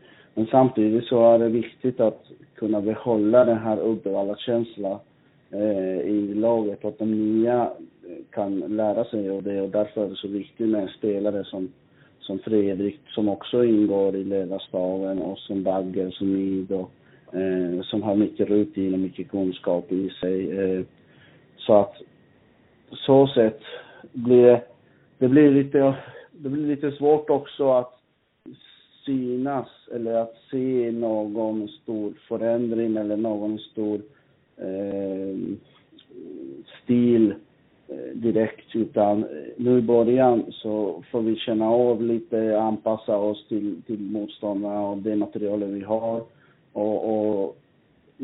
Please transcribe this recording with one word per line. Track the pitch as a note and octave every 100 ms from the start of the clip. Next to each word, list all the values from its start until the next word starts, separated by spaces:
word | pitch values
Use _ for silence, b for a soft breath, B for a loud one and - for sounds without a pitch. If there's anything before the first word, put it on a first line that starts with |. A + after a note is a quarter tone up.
| b b b
men | A2 A2
samtidigt | C3 C3 A2 G#2+ A2+
så | A#2+ A#2+ A#2
är | A#2
det | A#2
viktigt | A#2 A2+ - B2+ B2+
att | A2 - - - -
kunna | - G#2+ G#2+
behålla | G2+ G#2+ B2 A2 G#2+ B2
den | A#2+ A2
här | A2+ G#2+
Uddevalla-känslan, | G#2 A2 G2 G2 G2+ G#2 B2 A#2 A2+ G2+ G2 G2+ - b b b -
eh, | G2 G#2+ G2 F#2+ F#2
i | D2 G#2 G2+
laget, | G#2 A#2 A2+ G#2 G2
att | G#2+ -
de | A2
nya, | G#2+ G#2+ A2 A#2 B2
eh, | A2+ - - _ F2 D2 -
kan | A2+ G2+ G2
lära | D#2 G#2+ G#2+ G2+
sig | A#2+ A2+ G2
av | G2
det, | G2 G2
och | F#2+
därför | G#2 G#2 A2
är | G2
det | G2
så | G2
viktigt | G2+ - - A2
med | G#2+ F#2
spelare | - A2 G2 G#2 G2+
som, | F#2+ F#2+ F#2 - _ b b b
som | - F#2+
Fredrik, | A2 A2 G2 F#2+ G2+ G2+ -
som | - G#2
också | G2 - B2
ingår | A#2+ G#2+ G#2 G2 G2 G2
i |
ledarstaben, | F#2+ G2 F#2 F#2+ - F#2+ F#2 F#2+ F#2+ F#2+
och | F2 G2
som | - G2
Bagger, | F#2+ F#2+ F#2 F#2+ F#2
som | - G2
Mid | G2 F#2+ F#2+ F#2
och, | F#2+ F#2 _ b b b
eh, | F2+ F#2+ F#2 F2+ F2
som | - G#2+
har | G#2 G2+
mycket | G2+ - G#2
rutin | G#2 G#2 G2 F#2+
och | F#2
mycket | F#2 F2+ F2
kunskap | G2 F#2+ F2+ F#2+ F2 -
i | F#2+ F#2+
sig. | - F2+ F#2+ E2 F#2+
Eh, | F#2+ F#2 - _ b b b b b -
så | -
att, | G#2 G2 - - _ _ _ _ _ _ _ -
så | B2 - C3+ C3+
sett | B2 A2+ - - B B B -
blir | B2+ A#2+ B2
det, | B2 A#2+ - - b b b -
det | B2+
blir | C#3+ D3
lite, | C#3 C#3 C#3+ C3+ C3+ B B B
det | F3 C#3
blir | D3 D3
lite | C#3 D3
svårt | - D3 D3+ D3+
också | D3+ C#3+ - C3+
att | B2+ B2 _ _ _ _ _ - - _ _ _ _ -
synas | C3+ B2 B2 C#3 C3+ A#2 - -
eller | A#2+ A2+
att | A2+ A2+ - -
se | C3 C3 B2+ A#2
någon | A#2 A2+ A2 G#2+ A2 A2 A2 G#2
stor | - - A2 G#2 - -
förändring | A2 A2+ A#2 A#2+ A2+ A2+ A2
eller | G#2 G#2+
någon | A2+ G#2 G#2+ G#2+
stor, | - A2 G#2 G#2 G#2 b b b _ -
eh, | F#2 F#2+ G2+ G2 G2 F#2+ F#2+ F#2+ F#2 G2+ _ b b - - - - - - - - -
stil, | - A#2+ A#2+ A#2 G#2+ G2 - _ _ _ -
eh, | C#3+ B2
direkt, | E2+ A2+ G#2+ A2 - - A#2
utan, | G#2 A2 G#2 G#2
eh, | - D#2 B2 A#2+
nu | B2 B2
i |
början | A2+ A#2 A#2 B2+ B2+ A#2 -
så | - A2 G#2+ G2 E2 -
får | A#2+
vi | A2 A2
känna | - A2 A2+
av | A#2+ B2 A2
lite, | A#2 A2+ - A2+ A2 G#2+
anpassa | A2 G#2+ A2 A2 - G#2
oss | G#2+ G#2 -
till, | G#2+ G#2 E2
till | - G#2+
motståndarna | G2 G#2 G#2 - G#2 G2+ G#2 G#2 G2+
och | G2
det | G#2+ G#2+
materialet | G2+ A2 G#2 G#2 G2+
vi | G2+
har, | G2 A2 A2+ A2+ - b b b _
och, | - G#2+ G#2 A2 G#2+ G#2+ G2+
och | D#2 - _ _ _ _ _ -